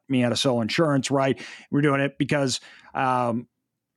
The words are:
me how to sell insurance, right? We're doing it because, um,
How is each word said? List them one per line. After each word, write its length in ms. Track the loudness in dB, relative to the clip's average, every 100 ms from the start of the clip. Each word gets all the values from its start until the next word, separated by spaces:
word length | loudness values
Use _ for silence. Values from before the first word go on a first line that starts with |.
| -2
me 120 | 0
how 80 | 0
to 60 | 0
sell 260 | 0 0
insurance, 480 | 0 0 2 0 0
right? 320 | 0 0 -2 -6 -18 -4
We're 100 | 0
doing 200 | 2 2
it 160 | 0 -2
because, 420 | 0 0 0 -4 -8 -20 -10
um, 540 | -4 0 0 0 -2 -6 _ _ _ _